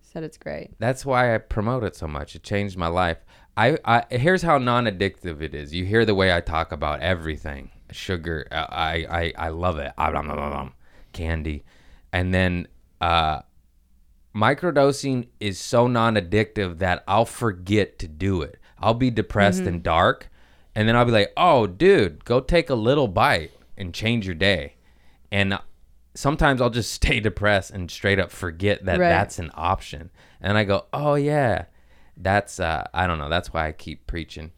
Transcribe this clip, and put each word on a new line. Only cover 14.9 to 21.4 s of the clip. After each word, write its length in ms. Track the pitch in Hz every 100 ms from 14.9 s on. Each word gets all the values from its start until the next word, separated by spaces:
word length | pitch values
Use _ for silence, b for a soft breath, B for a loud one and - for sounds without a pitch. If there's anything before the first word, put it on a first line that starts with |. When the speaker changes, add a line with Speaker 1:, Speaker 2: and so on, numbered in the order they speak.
| 131 139 127 - _
Speaker 2:
is 200 | 104 92
so 280 | - 120 123
non-addictive 920 | 120 113 107 85 104 110 - 92 82
that 240 | 92 90 -
I'll 180 | 101 113
forget 720 | - 117 90 90 104 95 -
to 80 | 82
do 340 | 76 95 92
it. 160 | 71 - b b
I'll 140 | 107
be 160 | 117 127
depressed 480 | 110 101 107 101 92
Speaker 1:
Mm-hmm. 80 | 92
Speaker 2:
and 160 | 87
dark, 460 | 82 82 101 - - b b b b -
and 120 | 107
then 80 | 120
I'll 100 | 120
be 60 |
like, 220 | 110 101
"Oh, 300 | -